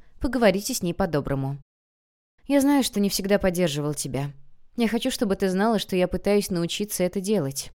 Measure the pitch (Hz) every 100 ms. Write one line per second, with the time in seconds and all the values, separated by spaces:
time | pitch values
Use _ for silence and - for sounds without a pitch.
0 | - - 285 247 226 185 208 254 175 170
1 | 190 151 143 139 135 139 - _ _ _
2 | _ _ _ _ - 277 277 285 240 208
3 | 202 - 190 202 196 175 175 143 147 147
4 | 143 135 143 143 - - - - 226 233
5 | 262 - 214 190 190 185 220 214 - 185
6 | 180 185 - 208 196 180 170 - 208 -
7 | 180 202 185 214 139 139 -